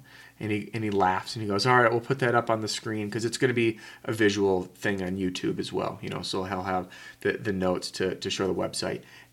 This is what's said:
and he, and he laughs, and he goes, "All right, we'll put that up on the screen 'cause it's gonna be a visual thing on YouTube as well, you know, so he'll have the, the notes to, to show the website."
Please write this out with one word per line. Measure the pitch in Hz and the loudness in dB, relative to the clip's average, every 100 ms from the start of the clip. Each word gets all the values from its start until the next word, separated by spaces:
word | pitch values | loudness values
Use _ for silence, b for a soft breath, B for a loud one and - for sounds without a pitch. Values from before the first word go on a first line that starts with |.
| B B B _ | B B B _
and | 107 | -2
he, | 104 101 | -2 -2
and | 117 | -4
he | 107 | 0
laughs, | 98 92 92 - 113 | 2 4 2 -2 -6
and | |
he | 107 | -2
goes, | 101 101 | 2 6
"All | 127 | 8
right, | 120 | 6
we'll | 120 | 4
put | 117 135 | 0 0
that | 123 | 2
up | 120 117 | 2 2
on | 113 | 0
the | 107 | -2
screen | - - 107 104 | -6 -4 -4 -4
'cause | 110 | -2
it's | 113 - | -2 0
gonna | 131 | 2
be | 120 113 107 B B | 2 0 0 B B
a | - | -8
visual | 110 107 101 98 92 | 2 4 4 4 2
thing | 90 - 110 98 | 0 -4 -2 -2
on | 92 95 | -2 0
YouTube | 92 90 - 71 | -2 -2 -4 -4
as | - | -4
well, | 92 - - | -4 -4 -6
you | - | -8
know, | - | -6
so | 87 - | -4 -4
he'll | 92 95 | -4 -4
have | 95 92 90 B B B | 0 -2 -2 B B B
the, | - | -2
the | - 110 | -2 -2
notes | 95 92 90 - | 0 2 0 -2
to, | - 92 - | -2 -2 -2
to | 98 | -4
show | - 95 | 0 0
the | |
website." | 87 160 - 92 - B B B | 0 -2 -4 -4 -6 B B B